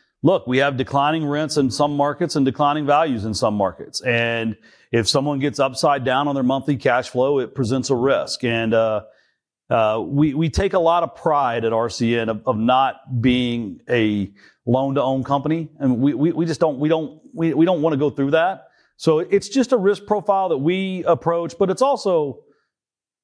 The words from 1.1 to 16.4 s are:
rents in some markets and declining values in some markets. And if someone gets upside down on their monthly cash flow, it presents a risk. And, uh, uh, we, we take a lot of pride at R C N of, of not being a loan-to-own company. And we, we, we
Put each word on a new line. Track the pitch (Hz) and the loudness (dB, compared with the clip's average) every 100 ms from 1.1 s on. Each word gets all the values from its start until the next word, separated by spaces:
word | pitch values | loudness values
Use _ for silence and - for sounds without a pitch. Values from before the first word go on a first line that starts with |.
| 160 147 | 0 -2
rents | 147 156 151 | -2 -2 0
in | 135 | 0
some | - 147 143 | 0 0 0
markets | 143 143 170 151 | -2 -2 -4 0
and | 135 | 0
declining | - 147 147 143 | 2 0 0 2
values | 143 165 120 | 2 2 -2
in | 110 | -4
some | 104 113 | -2 0
markets. | 104 95 - - - | 0 -2 -4 -12 -8
And | 127 120 117 117 113 107 _ _ _ | -2 0 0 -2 -4 -6 _ _ _
if | 117 107 | 0 0
someone | 143 143 143 | 0 0 -2
gets | 139 131 | -2 0
upside | 135 123 160 143 | -2 0 0 0
down | 127 127 147 | 0 0 0
on | |
their | 139 | 0
monthly | 127 135 135 135 | 0 0 -2 0
cash | 135 123 123 | 2 0 0
flow, | 123 135 143 | 0 2 2
it | 139 | -2
presents | - 117 131 123 | -2 -2 -2 0
a | 131 | 0
risk. | 131 113 71 - | 2 0 -2 -4
And, | 123 117 113 | -2 -2 0
uh, | 113 113 107 - _ _ _ _ _ - | 2 2 -2 -6 _ _ _ _ _ -2
uh, | 113 107 110 85 | 0 2 0 -2
we, | 143 151 | 0 2
we | 139 165 | 2 -2
take | - 196 | 0 0
a | 190 | 2
lot | 165 170 | 2 2
of | 170 | 0
pride | - 170 147 131 117 | -4 0 2 0 0
at | 113 | 0
R | 113 117 | 0 -2
C | - 113 117 | -2 0 0
N | 113 | -2
of, | 107 - | -2 -2
of | 107 | 0
not | 117 127 135 - - 123 | 2 2 2 -2 -8 -2
being | 123 123 123 120 107 85 - | 2 2 0 -4 -6 -10 -2
a | 123 110 104 98 - - _ | 0 2 0 -4 -8 -20 _
loan-to-own | - 123 139 139 131 135 | -2 0 0 -2 -2 -2
company. | 127 139 151 160 156 - | -2 -2 -2 -4 -6 -4
And | 139 120 | -2 2
we, | 139 | 0
we, | 123 156 | 2 0
we | 156 | 0